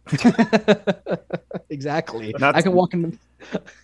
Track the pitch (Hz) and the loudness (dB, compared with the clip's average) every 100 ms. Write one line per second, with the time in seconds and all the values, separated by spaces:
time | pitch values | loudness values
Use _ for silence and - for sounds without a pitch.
0 | - 147 233 - - 214 214 208 - 185 | -6 2 2 4 2 2 2 0 0 -6
1 | - 190 - 170 - 180 - 151 139 151 | -4 -8 -6 -12 -10 -14 -12 -10 -6 -4
2 | 175 113 110 120 135 147 180 180 180 180 | -4 -8 -8 0 2 4 2 2 2 0
3 | 170 - _ _ - - - - | -4 -6 _ _ -12 -12 -12 -20